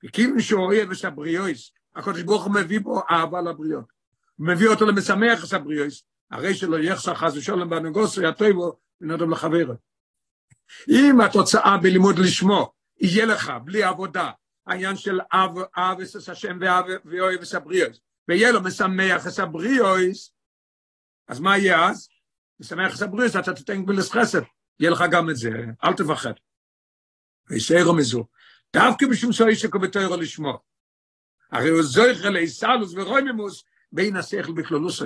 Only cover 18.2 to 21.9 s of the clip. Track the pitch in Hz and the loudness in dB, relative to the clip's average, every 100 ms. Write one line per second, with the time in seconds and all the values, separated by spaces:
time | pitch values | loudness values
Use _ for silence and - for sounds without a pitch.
18.2 | - 175 226 226 185 - 190 185 190 175 | -2 2 4 2 -2 -2 -2 0 0 0
19.2 | 180 - 185 160 190 269 202 185 185 196 | -2 -6 -6 -4 -2 2 4 2 0 -4
20.2 | - _ _ _ _ _ _ _ _ _ | -16 _ _ _ _ _ _ _ _ _
21.2 | _ 120 180 196 190 170 175 | _ -4 2 4 4 4 2